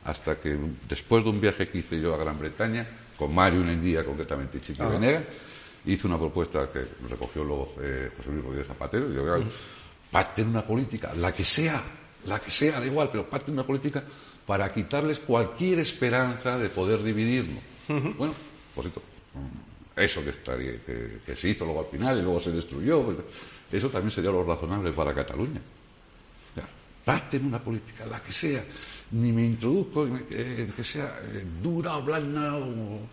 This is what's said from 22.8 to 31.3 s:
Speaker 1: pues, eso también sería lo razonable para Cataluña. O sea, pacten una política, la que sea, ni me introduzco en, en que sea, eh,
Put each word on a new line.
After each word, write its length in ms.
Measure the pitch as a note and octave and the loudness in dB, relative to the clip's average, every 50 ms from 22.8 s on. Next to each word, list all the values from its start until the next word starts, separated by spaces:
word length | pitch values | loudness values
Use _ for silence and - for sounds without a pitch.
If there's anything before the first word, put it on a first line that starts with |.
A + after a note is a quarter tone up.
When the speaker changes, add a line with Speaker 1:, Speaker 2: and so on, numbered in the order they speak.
| F2+ C3 E3 D#3 | 2 4 4 4
Speaker 1:
pues, 160 | B2 A2+ F2+ - - - - - - - - - - - | 4 2 -2 -4 -6 -10 -14 -16 -16 -16 -18 -20 -8 -2
eso 180 | - G2+ A#2+ C#3 | -2 0 0 0
también 220 | C3 G2 F#2 A2 | 0 0 0 0
sería 200 | - - E2+ G2 | 0 2 2 4
lo 120 | F#2+ F2+ F2+ | 4 4 4
razonable 460 | E2+ E2 E2 F2 D#2+ F#2+ G#2 F#2+ E2+ | 2 0 0 0 -2 -2 0 0 0
para 220 | D2+ D2+ D#2 D2 C2+ | 0 2 0 2 2
Cataluña. 460 | C#2 C#2 - B1+ C#2 A2 C#3+ D3+ G2 | 0 -2 -2 -2 -2 -2 -2 -2 -8
O 960 | - - - - - - - - - - - - - - - - - - - | -10 -12 -20 -20 -20 -20 -20 -20 -20 -20 -20 -20 -20 -20 -20 -20 -20 -12 -12
sea, 100 | - - - - - - - - - - | -12 -12 -12 -16 -20 -20 -20 -20 -4 0
pacten 420 | - C#3 - - - - C3+ C3 | 0 0 0 0 -2 -2 0 0
una 120 | C#3+ A#2 A2+ | 0 -2 -2
política, 460 | - G#2+ A2+ G#2+ - - - - A2 | -2 -2 -4 -4 -6 -10 -14 -12 -10
la 140 | A2 A2 G#2+ | -10 -10 -10
que 100 | - - | -8 -6
sea, 320 | - - - D#3 C#3 B2 - - - - - - - - - - | -4 -2 0 0 0 0 -4 -8 -12 -14 -14 -14 -16 -16 -10 -4
ni 200 | A2+ A2+ A#2+ A#2+ | 0 2 4 4
me 120 | A2+ A2+ A#2 | 6 6 6
introduzco 640 | A#2 A#2 A2+ A2+ A#2+ D3+ G3 F#3 - - D3+ D3+ | 4 4 2 2 4 4 4 2 2 0 0 0
en, 180 | B2+ B2+ B2+ B2 - | 2 0 -2 -4 -6
en 420 | - - A#2 B2+ B2 A2+ A#2 G2 | -4 -4 -4 -4 -2 -4 -4 -4
que 100 | - - A#2 | -4 -6 -6
sea, 360 | - - D3 C#3+ B2+ - - - | -4 -4 -4 -4 -4 -6 -8 -10
eh, 200 | - | -8